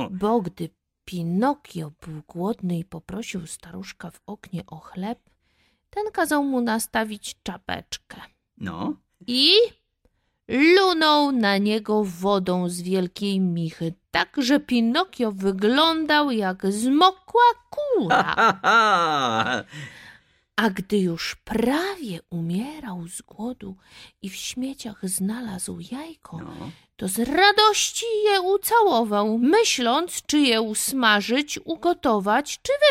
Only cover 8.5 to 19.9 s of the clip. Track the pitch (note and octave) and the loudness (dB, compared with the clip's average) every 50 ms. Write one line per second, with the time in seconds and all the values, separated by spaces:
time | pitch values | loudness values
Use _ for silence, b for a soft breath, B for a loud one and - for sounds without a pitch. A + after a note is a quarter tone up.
8.5 | _ - - F#3 E3 E3 - D4 D4+ - _ _ _ _ - - A#3+ B3+ C#4 D#4+ | _ -10 -8 -8 -6 -6 -6 -6 -6 -8 _ _ _ _ -8 -4 0 2 4 6
9.5 | F#4 G#4+ A#4+ A4 - _ _ _ _ _ _ _ _ _ _ _ _ _ _ - | 6 6 4 2 0 _ _ _ _ _ _ _ _ _ _ _ _ _ _ -4
10.5 | A#3 B3+ D4 E4 F4+ G4 G4 F#4 F4+ D#4+ D#4 D#4 D4+ D4 D4 C#4+ C4+ B3 G#3+ G3+ | 0 4 6 6 8 6 6 4 2 2 4 4 4 4 4 2 2 2 2 2
11.5 | G3 G3 G3+ G#3 G#3+ A3 G#3+ - G#3+ G#3+ G#3 F#3+ E3+ E3+ F#3 G3+ G3+ G3 F#3+ F#3 | 2 2 2 0 0 -2 -2 0 0 0 0 -2 -4 -4 0 0 2 2 0 0
12.5 | F#3 F3+ F3+ F3 F3+ F3 F3 F3+ F#3 F#3+ F#3 F3+ - - G#3 G3+ G3 F#3+ F#3+ F3+ | -2 -2 -2 -4 -4 -6 -4 -2 -2 -2 -2 -2 -4 -6 -4 -2 0 0 0 0
13.5 | E3+ E3+ E3 D#3+ - - E3 E3 F3 - _ _ - - - - - D4 C4 A#3 | -2 -2 -4 -6 -6 -6 -6 -8 -8 -10 _ _ -4 -2 -2 -2 -2 -2 0 2
14.5 | D4 C#4+ D4 - B3 A#3+ A3+ A#3 B3 D#4+ F#4+ F#4 - - A#3+ A3 G3+ F#3+ F#3+ G3 | 2 2 2 0 0 0 2 2 2 0 -2 -2 -4 -4 -4 -4 -4 -2 -2 -2
15.5 | F#3+ F#3+ G#3 G#3 B3 C#4+ D#4+ E4 D#4+ D#4+ D#4+ D4 D4+ D4 D4 C#4+ B3 A3 G3 F#3 | -2 0 0 2 2 4 2 2 2 0 0 2 2 2 2 2 0 -2 -2 -2
16.5 | F#3 F#3+ - G3 G3+ G#3 A3+ C4 C#4 D4+ F4+ F#4+ F#4+ - _ - - A4+ A#4+ A#4+ | -4 -2 -2 -2 -2 0 0 2 4 4 4 4 4 0 _ -2 2 4 6 6
17.5 | A#4 - _ _ - D5 D5 C#5+ B4+ G4 A3 E3 - - - D#3 D#3+ - A3 A3+ | 4 2 _ _ -8 -6 -4 0 0 0 2 2 2 2 2 2 2 2 4 4
18.5 | G3 F#3+ - F3 G#3+ A#3 A3 G#3+ G3 F3 E3+ D#3+ D3+ C#3+ C3 A#2+ A2 A2 A2 A#2 | 2 2 2 4 4 4 6 4 4 4 2 2 2 0 0 0 0 0 0 0
19.5 | B2+ G#2+ - B B D3+ C#3+ B | -2 -4 -6 B B -16 -16 B